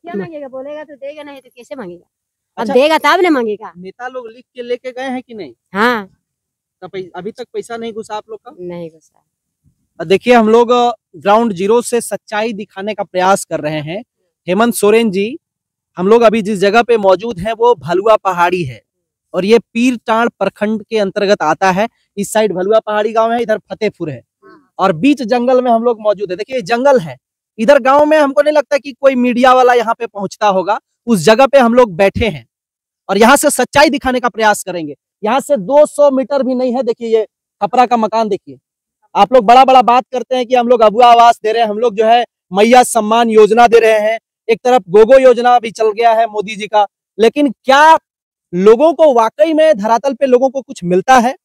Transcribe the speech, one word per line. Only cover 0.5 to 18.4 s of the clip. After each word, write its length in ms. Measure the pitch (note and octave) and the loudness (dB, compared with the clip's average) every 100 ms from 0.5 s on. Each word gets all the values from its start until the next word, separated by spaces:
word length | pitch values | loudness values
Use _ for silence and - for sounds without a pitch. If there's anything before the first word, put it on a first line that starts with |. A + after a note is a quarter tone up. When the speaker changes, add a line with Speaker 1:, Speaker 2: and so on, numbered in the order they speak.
| C4 C#4 D4+ | -16 -16 -16
Speaker 1:
तो 100 | D4+ | -18
देगा, 280 | C#4 C4+ D4+ | -18 -18 -18
नहीं 180 | D4 C#4 | -20 -20
तो 100 | B3 B3 | _ _
कैसे 180 | A#3 | -20
मांगेगा? 360 | C#4+ F#3+ F3 _ _ _ _ _ - | -18 -16 -18 _ _ _ _ _ -10
अब 40 | |
Speaker 2:
अच्छा। 140 | A3+ | -2
Speaker 1:
देगा 240 | C4+ D4 D#4 | 0 0 0
तब 220 | C#4+ F4 | 0 0
ना 100 | F4+ | 0
मांगेगा। 420 | C#4+ A#3 G#3 G3+ E3+ | 0 -2 -8 -12 -18
Speaker 2:
नेता 320 | F#3 - B3 | -20 -16 -14
लोग 200 | B3+ A3+ | -14 -16
लिख 160 | A#3 _ | -20 _
के 80 | B3+ | -18
लेके 300 | A#3+ B3 B3+ | -10 -10 -10
गए 160 | A#3+ C4+ | -12 -10
हैं 140 | B3+ | -10
कि 120 | A#3+ | -12
नहीं? 200 | A3+ D3+ _ _ | -16 -16 _ _
Speaker 1:
हाँ। 380 | F#3+ A#3 A#3 F#3+ _ _ _ _ _ _ _ | -2 -2 -2 -10 _ _ _ _ _ _ _
Speaker 2:
तो 80 | F3+ | -16
पै-, 220 | F#3+ F#3 F3+ | -14 -14 -14
अभी 160 | F#3 | -14
तक 140 | A3+ A#3+ | -14 -12
पैसा 240 | G#3+ - A#3 | -12 -12 -12
नहीं 160 | A3+ | -10
घुसा 220 | G#3+ G#3 | -12 -12
आप 100 | G#3+ G#3+ | -12 _
लोग 80 | A3 | -20
का? 160 | A#3+ G3 | -20 -18
Speaker 1:
नहीं 300 | F3+ F3 E3 | -14 -12 -14
घुसा। 340 | D#3 _ _ _ _ _ _ _ _ _ _ | _ _ _ _ _ _ _ _ _ _ _
Speaker 2:
और 60 | E3 | -2
देखिए, 280 | F#3+ A#3 | -2 2
हम 140 | A#3+ G#3+ | 2 4
लोग, 220 | A3+ A#3 | 2 2
अ, 220 | B3 A#3+ A#3+ _ E3+ | 0 0 -4 _ -8
ग्राउंड 360 | D#3+ G#3+ A#3 | 0 2 0
ज़ीरो 300 | F3 G3 A#3 | -4 0 -2
से 180 | - A#3 | 0 -6
सच्चाई 520 | - G3+ _ G#3+ A3+ | -6 -12 _ -8 -6
दिखाने 420 | G3+ G#3 G3 G3+ | -8 -14 -12 -10
का 100 | G3+ | -8
प्रयास 400 | G3+ F3+ F#3 G3 | -8 -2 0 0
कर 160 | - D#3+ | -4 -8
रहे 200 | D3+ D#3 | -6 -8
हैं। 240 | D3 F#3 B3 _ _ _ - | -8 -12 -14 _ _ _ -6
हेमंत 260 | F#3 A#3 | -2 0
सोरेन 360 | - G3+ A3 A#3 | 0 0 2 0
जी, 280 | F#3 G#3 D#4 _ _ _ _ _ - | -4 -6 -10 _ _ _ _ _ -6
हम 120 | F#3 | 0
लोग 140 | A3+ | 2
अभी 200 | A#3 A3+ | 2 0
जिस 160 | G3 G#3 | -4 -2
जगह 240 | G3 A3 | 0 0
पे 140 | A#3+ A#3 | 0 0
मौजूद 420 | G3 F#3 A3+ F#3+ | 2 0 -2 -8
हैं, 140 | G#3 | -8
वो 220 | A3 A#3 | -2 0
भलुआ 420 | A#3+ C#3 F3 G#3 G#3+ | 0 -2 -2 2 2
पहाड़ी 480 | G3 F3 | 0 -2